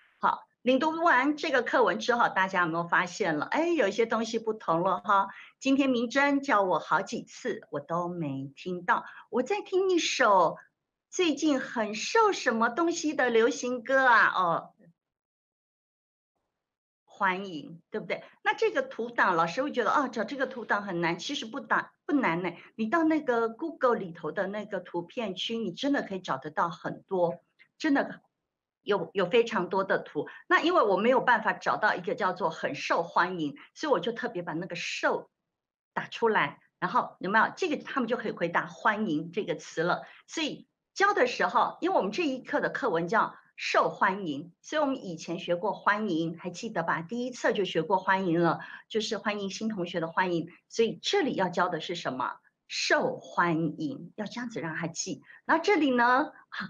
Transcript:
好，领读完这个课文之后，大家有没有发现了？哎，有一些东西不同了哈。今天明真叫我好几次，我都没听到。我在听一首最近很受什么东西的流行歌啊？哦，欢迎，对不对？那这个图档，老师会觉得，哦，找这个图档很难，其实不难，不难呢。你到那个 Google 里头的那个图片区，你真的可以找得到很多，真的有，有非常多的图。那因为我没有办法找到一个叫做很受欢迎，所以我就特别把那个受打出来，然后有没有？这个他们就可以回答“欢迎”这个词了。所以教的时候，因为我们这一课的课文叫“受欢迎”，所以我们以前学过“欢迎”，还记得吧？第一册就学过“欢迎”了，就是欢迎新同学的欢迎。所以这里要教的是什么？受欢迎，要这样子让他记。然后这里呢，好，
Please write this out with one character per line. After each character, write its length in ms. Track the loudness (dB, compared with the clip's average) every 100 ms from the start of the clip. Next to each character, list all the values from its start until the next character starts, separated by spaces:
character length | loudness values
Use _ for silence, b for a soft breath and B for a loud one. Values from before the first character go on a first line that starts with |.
| B _
好， 300 | 0 0 -6 _
领 180 | 2 2
读 100 | 2 2
完 360 | 4 4 2 0
这 160 | 0
个 100 | 0
课 220 | 2 4
文 160 | 4 2
之 160 | 0 2
后， 120 | 2
大 200 | 2 2
家 140 | 2
有 40 | 2
没 100 | 0
有 120 | 2
发 180 | 2 2
现 300 | -2 -2 0
了？ 100 | 0
哎， 220 | 0 2
有 180 | 2 2
一 60 |
些 120 | 2
东 200 | 0 0
西 160 | -2 -2
不 120 | -2
同 300 | -4 0 2
了 180 | 2 0
哈。 280 | 2 2 2 B B _
今 160 | 2 4
天 140 | 4
明 180 | 2 0
真 320 | 2 2 2
叫 220 | 2 2
我 160 | 4 0
好 240 | 2 0
几 200 | 0 -8
次， 440 | -10 -8 -6 -6 -8
我 100 | -10
都 280 | -4 -4 -4
没 420 | -4 -4 -4 -8 -10
听 280 | -8 -2
到。 200 | 0 0 B B B
我 140 | -2
在 180 | -2 -2
听 300 | -2 0 2
一 80 | 2
首 580 | 2 2 6 6 6 0 B _ _ _ _
最 240 | 0 0
近 260 | 2 2 2
很 340 | 0 -4 -4
受 380 | -4 0 4 4
什 240 | 2 0 2
么 140 | 2
东 220 | 2 0
西 220 | 0 -2
的 140 | 0 2
流 200 | 4 4
行 340 | 2 -4 -4
歌 220 | 2 4 8
啊？ 200 | 8 6
哦， 460 | 4 2 0 -4 _ -20 _ _ _ _ _ _ _ _ _ _ _ _ _ _ _ _ _ _ _ _ _
欢 420 | _ -2 0 0 -6
迎， 360 | -10 -12 -16 _
对 100 | -10
不 60 | -6
对？ 180 | -8 B B
那 120 | -2
这 160 | 0 0
个 120 | 0
图 280 | -4 -6 -4
档， 260 | 2 2 4
老 100 | 2
师 160 | 0
会 80 | -2
觉 140 | 0
得， 80 | 2
哦， 160 | 2 0
找 160 | -2
这 120 | -6 -4
个 100 | -6
图 180 | -4
档 180 | -4 -2
很 200 | -2 -2
难， 160 | -2 -2
其 160 | -6
实 100 | -8
不 160 | -8 -8
难， 300 | -2 -2 -2 _ -2
不 60 |
难 280 | 0 2 0
呢。 80 | -4 -8 B
你 120 | -8 0
到 180 | 2
那 160 | 4 2
个 300 | 2 0 0
Google 460 | -4 -10 0 2 2
里 160 | -4
头 200 | -8 -6
的 140 | -4 -4
那 180 | -6
个 160 | -8 -8
图 220 | -6 -8
片 320 | -6 -6 -6
区， 240 | -6 -6 -4
你 140 | -6
真 200 | -4 -2
的 100 | -2
可 120 | -2
以 60 | -8
找 180 | -6 -6
得 120 | -6
到 200 | -2 -4
很 320 | -4 -10 -10
多， 420 | -4 0 0 -2 _ b b -4
真 160 | 2
的 300 | 2 0 -8 _ _ _ _ _ _
有， 300 | -2 -2 0
有 160 | -2 2
非 160 | 4
常 240 | 4 0 0
多 160 | 0
的 140 | 0 -2
图。 280 | -2 -8 B B 2
那 140 | 2
因 120 | 4
为 80 | 4
我 140 | 4 4
没 140 | 4
有 100 | 4
办 220 | 4 2
法 100 | 2
找 240 | -2 -2 0
到 180 | 0
一 60 | 0
个 140 | -4
叫 180 | -2 -2
做 160 | 0 -4
很 260 | -2 -6
受 280 | -4 -2 -2
欢 360 | 0 0 0 0
迎， 160 | -6 B B
所 160 | -6 0
以 20 |
我 80 | 0
就 100 | 0
特 200 | -4 -6
别 120 | -6
把 120 | -6
那 120 | -6 -6
个 80 |
受 560 | -8 -8 -2 0 -2 -6 _ _ _ _ _ _
打 140 | -10 -8
出 220 | 0 2
来， 300 | 2 0 b b _
然 120 | -2
后 260 | 0 -2 -6
有 120 | 0
没 80 | 2
有？ 140 | 2 0
这 120 | -4
个 80 | -4
他 240 | -4 -4
们 80 | -2
就 80 | -2
可 120 | -4
以 40 |
回 160 | -4 -2
答 180 | -2 -4
“欢 420 | -2 0 0 0
迎” 240 | -2 -4
这 120 | -6
个 100 | -6 -6
词 260 | -6 -2
了。 220 | 0 -2 B B -12
所 160 | -6
以 240 | -6 -6 -14 _ _
教 180 | 2 2
的 140 | 4 2
时 200 | 2 2
候， 300 | 2 0 0
因 100 | 0
为 60 | 2
我 60 |
们 80 | 2
这 120 | 0 -2
一 140 | -2
课 180 | -4 -2
的 100 | -2
课 180 | -2 -2
文 200 | 0 2
叫 260 | 2 0 B B -10
“受 340 | 0 2 2
欢 360 | 2 0 0 -4
迎”， 260 | -6 -10 -18
所 160 | -6 -2
以 20 |
我 60 | 0
们 180 | -2
以 120 | -6 -10
前 220 | -8 -6
学 180 | -2 -2
过 160 | -2
“欢 360 | -2 0 0 0
迎”， 300 | -2 -2 -6
还 100 | -10
记 220 | -10 -6
得 120 | -4
吧？ 200 | -2 -4
第 240 | -4 -6 -6
一 60 |
册 200 | -2 -2
就 120 | 0
学 180 | -2 -2
过 160 | 0 0
“欢 280 | 2 0 2
迎” 140 | 2
了， 200 | 2 0 B B -6
就 120 | -4
是 180 | -4 -4
欢 220 | -4 -4
迎 100 | -6
新 180 | -6 -6
同 160 | -4
学 160 | -6 -4
的 80 | -4
欢 240 | -2 0
迎。 160 | -2 -4 B _
所 160 | 0
以 140 | 0 -2
这 180 | 0 0
里 140 | 0
要 140 | 0 -2
教 180 | 0 -2
的 120 | -2
是 140 | -6 -6
什 180 | -6
么？ 220 | -4 -6 -8 b _ -12
受 500 | -6 0 2 0 -4
欢 600 | -6 0 2 2 0 -2
迎， 340 | -6 -8 -12
要 100 | -12
这 160 | -10 -8
样 80 | -8
子 120 | -8
让 140 | -8 -6
他 100 | -6
记。 360 | -6 -8 -10 B B
然 140 | 0 2
后 40 |
这 120 | 4
里 160 | 4 4
呢， 420 | 4 4 4 2 B _
好， 180 | -12